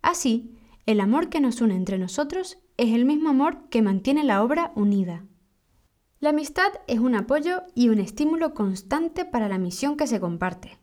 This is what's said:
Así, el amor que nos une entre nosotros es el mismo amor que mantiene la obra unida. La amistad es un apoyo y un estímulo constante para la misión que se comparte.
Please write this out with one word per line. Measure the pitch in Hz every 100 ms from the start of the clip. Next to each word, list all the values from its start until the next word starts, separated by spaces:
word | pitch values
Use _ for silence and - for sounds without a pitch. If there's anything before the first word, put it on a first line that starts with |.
Así, | - 349 262 226 - - - - -
el | 214
amor | 196 269 359
que | 330
nos | 269 233
une | 233 185
entre | 185 190
nosotros | 185 - 294 359 370 - _ -
es | 240
el | 233 254
mismo | 302 320
amor | 269 294 - -
que | 233
mantiene | 214 190 - 285 285
la | 202
obra | 233 302 339 -
unida. | 208 202 180 170 - _ _ _ _ _ _ _ _ _
La | 294
amistad | 302 294 302 392 - -
es | 226
un | 254 226
apoyo | 190 285 311 359 359
y | - 240
un | 214
estímulo | 190 - 302 330 320
constante | - 202 190 - 285 330 339
para | 359 247 214
la | 190
misión | 180 180 277 294
que | 285
se | 220
comparte. | 180 170 185 180 - -